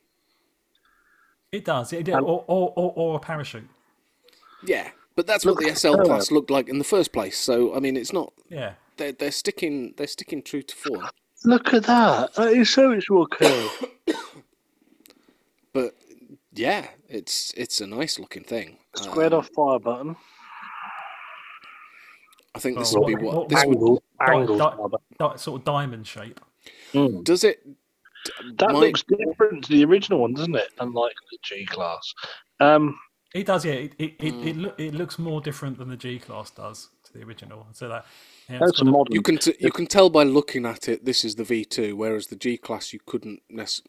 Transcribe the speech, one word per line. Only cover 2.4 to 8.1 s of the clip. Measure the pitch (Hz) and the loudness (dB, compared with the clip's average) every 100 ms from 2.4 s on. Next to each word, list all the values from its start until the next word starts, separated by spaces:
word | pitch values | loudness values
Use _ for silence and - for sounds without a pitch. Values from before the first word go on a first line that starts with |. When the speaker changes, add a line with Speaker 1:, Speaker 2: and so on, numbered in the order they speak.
| - | 0
Speaker 1:
or, | 185 180 - | 0 0 0
or, | 180 165 | -2 -2
or | 165 151 | -2 -2
a | |
parachute. | - 156 139 113 110 _ _ _ _ _ _ _ _ - | -6 -10 -10 -14 -18 _ _ _ _ _ _ _ _ -12
Speaker 3:
Yeah, | 92 95 - - _ - | -2 -2 -4 -16 _ -6
but | 170 | 0
that's | 208 180 | 2 2
Speaker 2:
Look | 160 | 2
Speaker 3:
what | 156 | 0
the | |
Speaker 2:
at | |
the | - | 2
Speaker 3:
S | 160 | 4
L | 151 180 | 6 4
class | 120 98 | 4 2
Speaker 2:
curve. | 151 | 2
Speaker 3:
looked | - | 2
like | 135 127 | -2 0
in | 135 | -4
the | 139 | 0
first | 202 156 | 2 2
place. | 123 95 - | -2 -6 -4
So | - 120 117 131 | 0 2 2 0
I | |
mean, | 135 131 | -2 -4
it's | 117 | -4